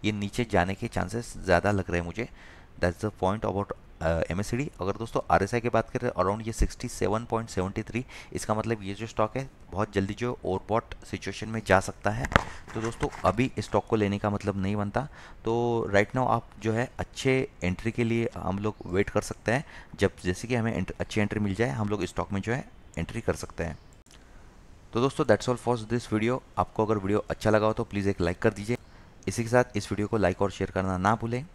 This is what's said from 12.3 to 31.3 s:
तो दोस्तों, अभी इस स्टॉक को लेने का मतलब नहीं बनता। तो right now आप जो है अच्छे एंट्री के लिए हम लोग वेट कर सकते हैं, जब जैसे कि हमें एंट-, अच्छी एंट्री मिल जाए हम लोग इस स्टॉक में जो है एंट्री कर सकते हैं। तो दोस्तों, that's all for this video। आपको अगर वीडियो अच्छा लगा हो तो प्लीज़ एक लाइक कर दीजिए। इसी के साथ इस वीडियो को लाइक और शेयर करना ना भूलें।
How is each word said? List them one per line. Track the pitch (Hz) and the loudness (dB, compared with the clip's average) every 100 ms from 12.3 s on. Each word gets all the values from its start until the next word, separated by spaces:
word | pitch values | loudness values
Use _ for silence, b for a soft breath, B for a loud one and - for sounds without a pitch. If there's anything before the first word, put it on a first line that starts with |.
| - B B - | 4 B B -8
तो | - | -4
दोस्तों, | 113 113 - - - | -4 -2 -4 2 2
अभी | 101 131 - | 4 0 0
इस | - | 0
स्टॉक | 104 - | 0 2
को | 113 | 2
लेने | 101 101 | 4 2
का | 107 | 0
मतलब | 101 104 98 | 0 0 0
नहीं | 95 104 | 0 0
बनता। | 101 113 147 B B B 113 | -2 -2 -4 B B B -2
तो | 117 120 117 110 | 0 2 0 2
right | 98 107 | 2 2
now | 127 127 | 0 2
आप | 113 - - | 2 -2 -4
जो | 110 | 0
है | 110 131 - | 0 -2 -4
अच्छे | - - 135 131 131 - | -8 -2 2 2 0 -2
एंट्री | 90 92 113 | -2 0 -2
के | 120 | 0
लिए | 117 117 113 - | 2 2 0 -2
हम | 82 98 | -4 -2
लोग | 107 - - | -2 -4 -2
वेट | 90 104 | 0 2
कर | 107 | 0
सकते | - - - | -2 -4 0
हैं, | 123 - B B - | 0 -2 B B 2
जब | 98 - 90 | 2 2 -2
जैसे | 90 113 | -2 0
कि | 123 | 0
हमें | 113 | 2
एंट-, | - 95 - | 0 -4 -4
अच्छी | - 107 | -2 0
एंट्री | 104 107 | 0 2
मिल | 104 95 | 0 2
जाए | 120 | 0
हम | 131 104 | 2 -2
लोग | 104 | 0
इस | 90 | -2
स्टॉक | - 87 | -2 -2
में | 98 | -2
जो | 101 | -2
है | 127 - - - - | -4 -4 -18 -12 -6
एंट्री | 82 117 | -6 -4
कर | - - | -2 -4
सकते | - - | -6 -6
हैं। | 82 76 - - - - B B B B - - - | -6 -6 -16 -20 -20 -20 B B B B -20 -20 -6
तो | 113 | 0
दोस्तों, | 135 - 147 | 0 0 4
that's | 104 - | 4 4
all | 123 - | -2 0
for | 120 107 | -2 0
this | 120 - | -4 0
video। | 107 113 131 - - | 0 2 0 -4 -2
आपको | 92 - 107 | -2 0 2
अगर | 107 | 2
वीडियो | 95 104 - | 2 0 0
अच्छा | 98 110 | 0 4
लगा | 107 107 | 4 4
हो | |
तो | 110 | 0
प्लीज़ | 117 101 98 | -2 0 0
एक | 101 | 2
लाइक | 87 90 | 0 2
कर | 117 | 0
दीजिए। | 101 104 120 - B B B - | 0 -4 -6 -6 B B B -6
इसी | 107 | -4
के | 113 | 4
साथ | 123 123 104 | 4 4 -2
इस | - | -2
वीडियो | 101 107 | -2 0
को | 110 | 2
लाइक | 90 95 | 2 2
और | 101 | 0
शेयर | - 95 | 0 -2
करना | 95 95 92 | 0 0 2
ना | 98 113 | 2 2
भूलें। | 113 | -2